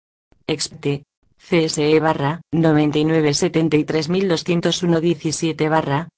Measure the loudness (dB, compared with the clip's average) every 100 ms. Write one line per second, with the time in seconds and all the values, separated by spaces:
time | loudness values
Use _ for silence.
0 | _ _ _ _ -6 -4 -6 -6 -6 -6
1 | -8 _ _ _ -2 0 0 0 2 2
2 | 2 0 -2 -4 -4 0 2 4 2 2
3 | 2 2 2 0 0 0 2 0 0 -2
4 | -2 -2 0 -2 -2 -2 0 -2 0 0
5 | 0 -2 -2 -2 -2 -2 0 0 0 -4
6 | -4